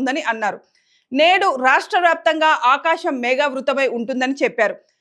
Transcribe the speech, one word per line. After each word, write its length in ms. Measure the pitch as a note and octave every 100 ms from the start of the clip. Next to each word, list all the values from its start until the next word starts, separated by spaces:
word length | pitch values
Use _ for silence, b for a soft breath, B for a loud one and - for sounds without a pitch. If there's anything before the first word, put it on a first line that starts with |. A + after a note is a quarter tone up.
ఉందని 220 | C4 C4+ A3
అన్నారు. 260 | A3+ G#3+ F#3+ - _ _ _ _
నేడు 360 | C4 D#4+ F#4+ E4 C4 B3+
రాష్ట్ర 320 | D4+ F#4+ G4
వ్యాప్తంగా 500 | F4 E4 E4 D#4 D#4 D4 A#3+
ఆకాశం 420 | C#4 E4 E4 E4 C4+
మేఘావృతమై 640 | A#3+ B3+ D4 C4+ C4 C4+ C4
ఉంటుందని 480 | A#3+ A#3 B3+ C4 C4+
చెప్పారు. 320 | C4+ - G3+ - _ _